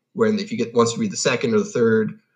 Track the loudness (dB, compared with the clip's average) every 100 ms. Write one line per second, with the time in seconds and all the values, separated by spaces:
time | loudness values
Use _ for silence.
0 | _ 0 0 0 -4 -4 -2 0 0 0
1 | -4 -2 -2 0 0 0 0 0 2 4
2 | 0 -6 _